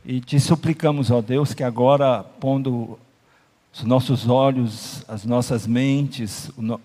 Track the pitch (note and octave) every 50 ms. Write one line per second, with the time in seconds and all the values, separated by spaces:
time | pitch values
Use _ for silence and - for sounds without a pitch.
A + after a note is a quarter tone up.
0 | - - B2+ B2+ B2 - D3 C#3+ - - E3+ - - E3 D#3 - D#3+ D3+ D3 C#3+
1 | B2+ G#2 B2 A#2+ G#2+ A2 B2+ C#3+ D3+ - - - C3+ B2 A2+ A#2+ B2 C3 C#3+ C3+
2 | C#3 C3 B2 G#2 F#2+ - - - C#3 C3+ C3+ C3+ C3 C3 B2 A#2+ A#2 A2 A2 -
3 | _ _ _ _ _ _ _ _ _ _ _ _ _ _ - - - A2+ B2+ B2+
4 | B2+ - B2+ G#2 G#2+ A#2+ B2 C3 C3+ C3+ C3 B2+ A#2+ A2 G#2 G#2+ - - - -
5 | - - A2 G#2 G2 A#2 A#2+ B2 A#2+ - B2+ A2 G2+ A2 A#2 B2 C3 C#3 C#3 C#3+
6 | C#3+ C#3 - B2+ A2+ G2+ - - - - - - A2 A2+ A#2 - -